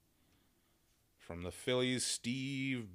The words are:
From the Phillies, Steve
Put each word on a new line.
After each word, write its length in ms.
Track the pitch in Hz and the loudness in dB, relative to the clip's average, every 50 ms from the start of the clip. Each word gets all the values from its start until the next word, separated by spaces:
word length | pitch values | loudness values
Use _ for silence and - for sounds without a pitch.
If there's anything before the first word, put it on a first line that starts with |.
| _ _ _ _ _ _ _ _ _ _ _ _ _ _ _ _ _ _ _ _ _ _ _ _ | _ _ _ _ _ _ _ _ _ _ _ _ _ _ _ _ _ _ _ _ _ _ _ _
From 240 | - - 87 85 90 | -12 -10 -8 -6 -4
the 80 | 90 | -6
Phillies, 540 | - - - - 127 127 127 127 127 120 - | -6 -4 0 2 4 4 4 4 4 2 2
Steve 800 | - - - - 120 127 135 131 135 139 131 135 135 131 123 113 98 90 | 0 -2 -2 0 -2 0 0 -2 -2 -2 -2 0 0 0 -2 -2 -6 -10